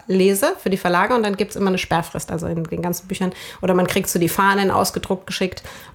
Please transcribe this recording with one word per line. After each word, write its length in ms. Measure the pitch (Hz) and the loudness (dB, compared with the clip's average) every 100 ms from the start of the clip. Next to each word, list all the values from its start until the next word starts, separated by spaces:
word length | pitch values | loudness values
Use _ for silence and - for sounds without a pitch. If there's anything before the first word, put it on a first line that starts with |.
| - | 0
lese 460 | 190 190 196 302 381 | 4 4 4 0 0
für 80 | - | -2
die 80 | 190 | 0
Verlage 380 | 180 175 214 240 | 2 2 4 2
und 80 | |
dann 140 | 208 196 | 2 -2
gibt's 180 | 202 - | -4 0
immer 140 | 196 | 0
eine 80 | 185 | 0
Sperrfrist, 520 | - 165 - 165 - | 0 -2 -2 -8 -6
also 140 | 165 170 | -6 -4
in 160 | 165 | -4
den 180 | 165 170 | -4 -4
ganzen 260 | 175 175 190 | -4 -6 -8
Büchern. 260 | 196 185 - - - | -4 -4 -4 -14 -4
Oder 120 | 185 | 2
man 140 | 180 180 | 2 2
kriegt 220 | 196 - | 0 0
so 100 | 175 | 0
die 100 | 170 | 2
Fahnen 400 | - 196 196 196 | 4 4 4 2
ausgedruckt 560 | - 196 - - 190 - | 2 0 -2 -4 -6 -4
geschickt 380 | - 185 - - - - | -4 -4 -6 -14 -18 -12